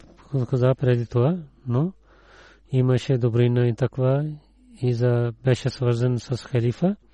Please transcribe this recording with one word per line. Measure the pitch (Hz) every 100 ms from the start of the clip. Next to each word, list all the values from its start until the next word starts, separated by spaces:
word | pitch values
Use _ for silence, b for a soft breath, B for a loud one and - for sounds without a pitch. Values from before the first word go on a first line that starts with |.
| - - - 139 120
каза | 131 123
преди | 131 127 123 117
това, | 120 131 180 151 _ 131
но | 120 170 - _ B B B B B B
имаше | 131 127 127 - 131
добрина | 117 117 120 120 120
и |
таква | 113 123 - 127 139 151 151 _ _ - -
и | 123
за-, | 117 123 120 120 113
беше | 131 123 135
свързан | - 123 117 127 123
с | - 120
халифа, | - 123 120 - 180 202 _